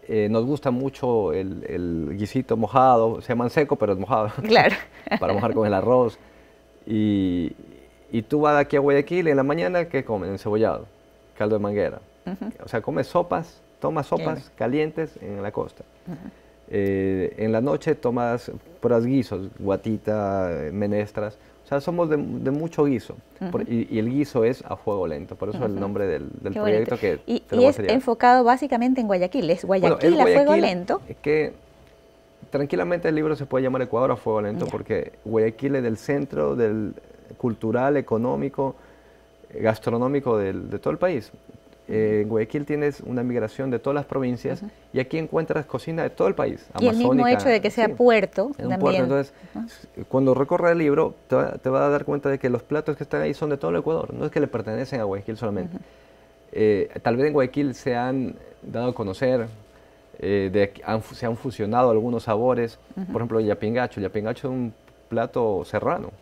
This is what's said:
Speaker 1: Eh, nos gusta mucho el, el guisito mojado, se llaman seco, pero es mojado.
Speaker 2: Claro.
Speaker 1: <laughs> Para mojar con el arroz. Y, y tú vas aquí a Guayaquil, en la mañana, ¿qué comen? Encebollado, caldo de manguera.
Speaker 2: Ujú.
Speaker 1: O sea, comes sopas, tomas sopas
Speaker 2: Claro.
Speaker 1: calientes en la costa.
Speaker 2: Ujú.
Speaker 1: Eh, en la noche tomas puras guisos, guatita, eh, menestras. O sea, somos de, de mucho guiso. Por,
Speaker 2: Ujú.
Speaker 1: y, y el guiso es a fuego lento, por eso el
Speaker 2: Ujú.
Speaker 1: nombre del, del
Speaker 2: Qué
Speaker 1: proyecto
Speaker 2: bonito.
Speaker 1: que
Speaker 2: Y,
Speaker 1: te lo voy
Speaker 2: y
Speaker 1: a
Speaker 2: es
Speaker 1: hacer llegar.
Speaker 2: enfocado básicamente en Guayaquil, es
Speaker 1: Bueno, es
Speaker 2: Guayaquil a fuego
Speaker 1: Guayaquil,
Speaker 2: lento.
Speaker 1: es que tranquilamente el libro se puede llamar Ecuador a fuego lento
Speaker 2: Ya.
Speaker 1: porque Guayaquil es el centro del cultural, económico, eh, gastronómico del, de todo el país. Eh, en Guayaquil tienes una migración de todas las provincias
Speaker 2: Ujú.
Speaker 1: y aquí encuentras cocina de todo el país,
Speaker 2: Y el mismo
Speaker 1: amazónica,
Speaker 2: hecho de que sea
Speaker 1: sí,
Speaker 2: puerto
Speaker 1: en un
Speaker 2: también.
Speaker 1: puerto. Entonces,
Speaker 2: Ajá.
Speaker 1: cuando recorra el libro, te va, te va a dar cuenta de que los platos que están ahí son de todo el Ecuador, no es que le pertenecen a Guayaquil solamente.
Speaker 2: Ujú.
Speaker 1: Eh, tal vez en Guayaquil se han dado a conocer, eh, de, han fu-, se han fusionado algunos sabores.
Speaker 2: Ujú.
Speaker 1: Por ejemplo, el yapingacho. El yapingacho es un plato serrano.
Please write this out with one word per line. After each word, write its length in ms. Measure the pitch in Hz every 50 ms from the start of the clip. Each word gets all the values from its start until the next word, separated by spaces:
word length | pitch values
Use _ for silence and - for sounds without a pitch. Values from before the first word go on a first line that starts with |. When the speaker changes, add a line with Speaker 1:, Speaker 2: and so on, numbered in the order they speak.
| - -
Speaker 1:
Eh, 200 | 117 107 104 104
nos 140 | 113 113 117
gusta 260 | 127 147 139 - 139
mucho 640 | 123 123 135 139 135 - - 123 120 113 101 87 78
el, 320 | 92 95 95 95 - -
el 500 | - 73 87 87 87 85 80 80 71 78
guisito 380 | 98 104 101 - 131 127 - 120
mojado, 640 | 113 113 101 - 135 127 131 127 117 113 113 110 -
se 80 | -
llaman 220 | - 123 117 120 120
seco, 260 | - 160 147 135 147
pero 160 | - 110 101
es 80 | 101 92
mojado. 300 | 98 107 127 110 107 107 - -
Speaker 2:
Claro. 320 | - 214 226 214 147 185 190 - - - - - - -
Speaker 1:
<laughs> 100 | - -
Para 140 | - 85 98
mojar 200 | 101 113 113 -
con 140 | 113 110
el 60 | 104 101
arroz. 440 | 95 95 110 123 127 123 113 - - - - - - - - _ _ _ _ _ - -
Y, 680 | - 113 107 107 107 101 98 95 92 90 90 85 - - - - - - 64 - - _ - - -
y 100 | - 117
tú 200 | 113 - 147 151
vas 160 | 151 151 147
aquí 180 | 147 143 139 -
a 20 | 139
Guayaquil, 480 | 139 143 139 139 143 - 170 180 180
en 80 | 156 139
la 60 | 135 135
mañana, 420 | 139 147 170 175 180 180 175 165
¿qué 180 | 170 - 139 127
comen? 260 | - 113 98 90 90
Encebollado, 540 | 98 95 - 110 104 107 110 98 76 - - - - - _ _ _ _ _ _ _
caldo 180 | - 110 107 110
de 20 | 104
manguera. 380 | 104 101 104 104 92 - - - - - _ _ _
Speaker 2:
Ujú. 260 | 180 185 - - 214 - - -
Speaker 1:
O 40 |
sea, 140 | - - 113
comes 260 | 104 - 151 170 143
sopas, 520 | - - 175 175 - 180 170 165 - - - _ _ _ _
tomas 260 | - 147 160 156 139
sopas 160 | - - 165 165 160 160 135
Speaker 2:
Claro. 120 | - - _
Speaker 1:
calientes 540 | - 117 117 131 151 151 156 156 - 160 151 - -
en 200 | 92 92 101 101 98
la 80 | 104
costa. 320 | - - - - - - - _ _ _ _
Speaker 2:
Ujú. 80 | 175 175 151 180 - - - - - - - _ -
Speaker 1:
Eh, 640 | - 101 98 98 98 95 95 95 95 92 90 - -
en 140 | - 104 110
la 100 | 113 110
noche 340 | 120 143 156 147 - 160 147
tomas 560 | - - 123 120 120 120 120 117 120 - - - - - - - -
puras 240 | - 117 120 117 117
guisos, 440 | 123 135 135 117 - 107 90 95 98 - -
guatita, 1080 | 95 98 98 95 - 117 110 101 - 107 107 107 101 98 98 98 92 90 82 73 73
eh, 40 | 78
menestras. 680 | 85 101 104 101 104 104 104 104 - - 104 107 - - - - - _ _
O 40 |
sea, 140 | - 139 143
somos 280 | 139 - 170 170 175 156
de, 60 | 156
de 340 | 147 - - 107 123 120 131
mucho 340 | 139 147 160 165 - - 151
guiso. 300 | 143 135 110 - - - - - _ - - 190 180
Por, 100 | - 110 -
Speaker 2:
Ujú. 80 | -
Speaker 1:
y, 160 | 117 117 113 -
y 80 | - 113
el 100 | 107 117
guiso 340 | 127 143 147 139 - 123 110
es 180 | 117 127 - -
a 120 | - 90
fuego 280 | - - - 101 98 90
lento, 280 | 82 78 71 87 - 95
por 140 | - 95 101
eso 140 | 104 180 127
el 60 | 110
Speaker 2:
Ujú. 80 | 98 98
Speaker 1:
nombre 240 | 98 98 101 101 101
del, 220 | 95 80 71 71 - - -
del 120 | - 104 101
Speaker 2:
Qué 60 | -
Speaker 1:
proyecto 340 | 208 - 104 107 113 120 123
Speaker 2:
bonito. 260 | 113 - 98 82 - -
Speaker 1:
que 60 | - 233
Speaker 2:
Y, 60 | -
Speaker 1:
te 140 | - - -
lo 60 | 233
voy 20 | 247
Speaker 2:
y 40 |
Speaker 1:
a 20 | 277
Speaker 2:
es 60 | 277
Speaker 1:
hacer 100 | - 208
llegar. 100 | 190 214
Speaker 2:
enfocado 480 | 262 262 254 226 233 - 247 247 254 247
básicamente 580 | 233 254 254 311 269 262 233 240 254 262 262
en 60 | 233
Guayaquil, 420 | 208 202 180 175 185 - 180 170 156
es 160 | 165 160 -
Speaker 1:
Bueno, 220 | 185 196 190 175
es 40 | 170 160
Speaker 2:
Guayaquil 260 | - - 165 349 311
a 40 | 277
fuego 220 | - - 277 285
Speaker 1:
Guayaquil, 160 | 285 302 339
Speaker 2:
lento. 400 | 339 233 180 180 175 - 277 392 - -
Speaker 1:
es 80 | -
que 360 | - - 147 151 156 147 139 - - - - - - - - - - _ - _ - _ _ _ _ - -
tranquilamente 580 | - 139 143 143 - 180 180 175 175 170 170 165
el 60 | 156
libro 200 | 151 156 156 156
se 100 | 139 143
puede 180 | - - 131 131
llamar 180 | 127 127 131
Ecuador 300 | 127 - - 113 127 135
a 40 | 127
fuego 260 | 110 - 117 110 107
lento 240 | 104 104 107 - -
Speaker 2:
Ya. 60 | -
Speaker 1:
porque 420 | - 107 - - 110 87 - - - - -
Guayaquil 500 | 110 110 110 110 113 110 - 131 139 139
es 80 | 135 123
el 120 | 117 113
centro 580 | 104 - - 143 143 143 139 - 147 147 143 143
del 380 | 127 117 107 107 110 107 95 - - - - - - - - -
cultural, 600 | - - 123 110 - - 110 110 120 127 139 147
económico, 800 | 139 123 - 120 107 117 127 139 143 143 139 - - 135 135 127 - - - - - _ - - - _ _ _ _ - -
eh, 100 | - -
gastronómico 760 | 104 110 110 - - 123 113 117 123 127 143 143 139 127 117
del, 320 | 107 101 95 95 92 95 98
de 100 | 101 98
todo 120 | - 139
el 60 | 151
país. 340 | 151 - 185 175 123 101 - - - _ - - - _ - - _ _ -
Eh, 320 | - 110 110 107 107 104 104
en 60 | 107
Guayaquil 360 | 113 110 110 110 - 151 143
tienes 340 | - 151 147 147 147 143 -
una 240 | - - 123 123 120
migración 480 | 123 123 120 107 110 - - 135 135
de 80 | 123 113
todas 160 | - 139 143
las 100 | 147 135
provincias 560 | - - 139 131 123 123 117 - - - 180
Speaker 2:
Ujú. 100 | 196 214 - - - _
Speaker 1:
y 80 | - 123
aquí 180 | 131 131 -
encuentras 480 | 160 160 151 - 160 160 151 - 156 143
cocina 380 | - - 127 - - 165 165 151
de 60 | -
todo 180 | - - 180
el 80 | 196 202
país, 300 | - 131 113 - - - - - -
Speaker 2:
Y 80 | 233
el 100 | 247 220
mismo 160 | 226 240 247 262
Speaker 1:
amazónica, 260 | 254 240 240 247 247
Speaker 2:
hecho 80 | 202
de 140 | 277 233 214
que 100 | 190 208
sea 140 | - - 226
Speaker 1:
sí, 80 | - 143
Speaker 2:
puerto 580 | - 240 240 233 214 190 190 - - 196 277 285
Speaker 1:
en 80 | - -
un 60 | 123
Speaker 2:
también. 80 | 127 185
Speaker 1:
puerto. 240 | - 139 143 139 127
Entonces, 300 | 123 139 139 139 139 - - - - -
Speaker 2:
Ajá. 100 | 214 226 226 - - - - _ - 98 -
Speaker 1:
cuando 240 | - 131 135 135 127
recorra 400 | 127 139 139 170 175 175 175 170
el 60 | 170
libro, 360 | 165 143 143 147 160 - - - _ _
te 80 | 127
va, 160 | 131 139 - -
te 160 | - - 131
va 160 | 131 135 139
a 40 | 143
dar 140 | 143 143 143
cuenta 240 | - 147 143 143
de 120 | 143 139 135
que 100 | - 131
los 120 | 120 117
platos 360 | - _ 147 147 156 - 147
que 60 | - 147
están 180 | - - 147
ahí 120 | 151 151 143
son 160 | - 160 151
de 60 | 143
todo 140 | 139 160 165
el 60 | 175
Ecuador, 360 | 165 147 151 160 165 156 - -
no 120 | 120 135
es 60 | 151
que 100 | - 160
le 60 | 143
pertenecen 520 | 127 - 113 104 113 107 110 135 131 143 123
a 60 | 110
Guayaquil 320 | 101 95 101 101 - 110
solamente. 400 | 107 127 107 101 95 - 170 170
Speaker 2:
Ujú. 80 | - - - - - - - - - - _ _ _ _ -
Speaker 1:
Eh, 380 | - - 107 107 104 95 - - - -
tal 140 | - 131 113
vez 120 | 120 139
en 60 | 151 147
Guayaquil 400 | 147 131 123 - 143 147 139 120
se 220 | - - 139 123
han 400 | 120 120 127 131 135 127 98 - - - - - -
dado 280 | - - - 113 120 127
a 40 | 120
conocer, 540 | - 110 98 95 - 139 127 127 123 113 117 110 - - - - - - - - _ _ - - -
eh, 300 | - 90 101 101 98 98
de, 220 | 92 104 98 98 - - -
han 160 | - 110 110
fu-, 140 | 110 - -
se 100 | - -
han 120 | 117 120
fusionado 520 | 113 - 135 113 - 110 101 110 123 127 123
algunos 340 | 113 110 110 123 117 113 -
sabores. 560 | 120 107 104 117 127 127 120 117 113 - - _ - -
Speaker 2:
Ujú. 80 | 190 190
Speaker 1:
Por 160 | 175 - 113
ejemplo, 180 | 117 113 110 113
el 60 | 110
yapingacho. 560 | 104 101 - - 107 117 123 123 117 - 101
El 20 | 98
yapingacho 440 | 92 - 107 101 110 123 - - 135
es 40 | 131
un 200 | 131 123 117 113 _ _ - - _ -
plato 560 | _ 113 113 113 110 - 131 120 110 101 87 73
serrano. 460 | - - 104 98 123 170 175 - - - -